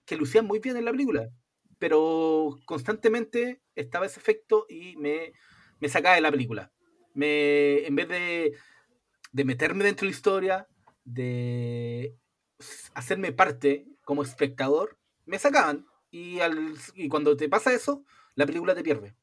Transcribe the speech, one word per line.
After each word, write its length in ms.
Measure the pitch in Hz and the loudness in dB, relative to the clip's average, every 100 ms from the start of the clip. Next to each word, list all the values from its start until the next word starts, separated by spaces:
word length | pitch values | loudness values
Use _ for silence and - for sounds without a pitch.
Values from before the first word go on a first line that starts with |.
| - | -8
que 120 | 160 | -4
lucían 280 | 139 214 214 | 2 2 2
muy 140 | 208 | -2
bien 160 | 262 240 | -4 -4
en 60 | 233 | -2
la 60 | |
película, 380 | 262 269 143 113 - _ _ _ _ | -2 -2 -2 -6 -14 _ _ _ _
pero 760 | 170 156 160 160 160 156 156 139 - | 2 4 4 2 2 2 0 -6 -10
constantemente 960 | 156 165 220 226 233 220 233 247 254 _ - | -6 -4 0 2 2 0 -2 -4 -6 _ -12
estaba 300 | 220 175 190 | -8 -4 -6
ese 140 | - | -2
efecto 460 | - 214 - 214 214 | -2 -2 0 0 0
y 260 | 165 180 156 | -10 -18 -8
me, 360 | 147 156 165 - _ _ _ _ | -4 -4 -6 -16 _ _ _ _
me 100 | 147 | -4
sacaba 260 | 180 175 175 | 2 4 6
de 60 | |
la 100 | 156 | 4
película. 400 | 143 123 107 - _ _ _ _ | 0 -2 -8 -12 _ _ _ _
Me, 720 | 139 147 147 147 143 143 143 151 | -4 0 2 4 4 4 2 2
en 100 | 139 | -2
vez 120 | 165 | -2
de, 460 | 180 175 170 156 143 - _ _ _ _ _ - | -4 -2 -2 -2 -4 -12 _ _ _ _ _ -8
de 140 | 127 131 | -2 -2
meterme 380 | 123 156 185 | 0 -2 2
dentro 220 | 202 196 196 | 0 0 -4
de 60 | |
la 40 | - | -2
historia, 520 | 202 196 190 190 196 _ _ _ | 0 2 0 -2 -6 _ _ _
de 1120 | - 120 123 123 120 120 120 120 120 120 123 - _ _ _ _ | -12 -8 -6 -4 -4 -4 -6 -6 -6 -8 -10 -14 _ _ _ _
s-, 300 | - - - | -20 -20 -16
hacerme 380 | 123 123 147 180 | -14 -6 -4 -2
parte 520 | 123 185 123 143 139 - - - | 2 2 4 0 0 -4 -16 -4
como 180 | 143 | -4
espectador, 720 | - - 135 127 135 151 208 - _ _ - | -4 -2 -2 0 0 2 0 -8 _ _ -10
me 140 | 190 | -2
sacaban. 460 | 285 285 165 147 - _ _ | 2 4 4 0 -10 _ _
Y, 280 | 170 175 180 | -16 -10 -2
al, 340 | 170 160 156 151 - 190 | 0 0 -6 -10 -18 -10
y 140 | 151 | -4
cuando 260 | 151 147 143 | 2 4 4
te 140 | 151 | 2
pasa 240 | 196 262 | 2 2
eso, 320 | 240 - 285 - _ _ - | 2 0 -4 -10 _ _ 0
la 100 | 147 | 0
película 300 | 165 180 180 | 2 0 0
te 80 | |
pierde. 320 | 160 135 104 - | 0 -2 -4 -20